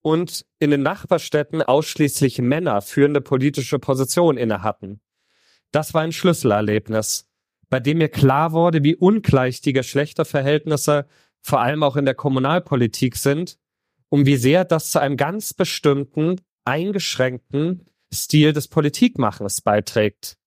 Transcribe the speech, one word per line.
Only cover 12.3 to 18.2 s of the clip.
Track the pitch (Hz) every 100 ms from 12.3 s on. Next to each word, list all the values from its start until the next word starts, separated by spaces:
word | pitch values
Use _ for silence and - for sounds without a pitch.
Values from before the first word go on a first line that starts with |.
| 131 135 175 - 131 120 - 127
sind | - 139 143 180 - _ _ _ _ _
und | 143
wie | 135 139
sehr | 123 170
das | 180 160 -
zu | 151
einem | 139 139
ganz | 143 208 -
bestimmten, | - 180 - 147 139 143 - 160 180 _ _
eingeschränkten | - 143 190 196 - - 127 123 _ 139 160 180 _ _ _
Stil | -